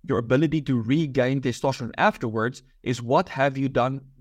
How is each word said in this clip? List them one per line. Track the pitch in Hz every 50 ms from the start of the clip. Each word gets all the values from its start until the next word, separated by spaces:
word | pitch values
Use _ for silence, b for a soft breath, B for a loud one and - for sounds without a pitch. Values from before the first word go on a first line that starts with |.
your | - - 131
ability | 101 120 117 131 135 165 151 156 160
to | 135 139 131 120
regain | 110 110 139 160 165 143 127 135 123 127 135 139
testosterone | 127 131 117 - - 139 131 - 123 110 - -
afterwards | 165 214 - - - 117 107 113 107 123 143 - _ _ _ _
is | - - 123 113
what | 120 117 135 165 190 -
have | - 156 135 143 135 135
you | 135 135
done | 127 131 120 131 135 135 - - _ _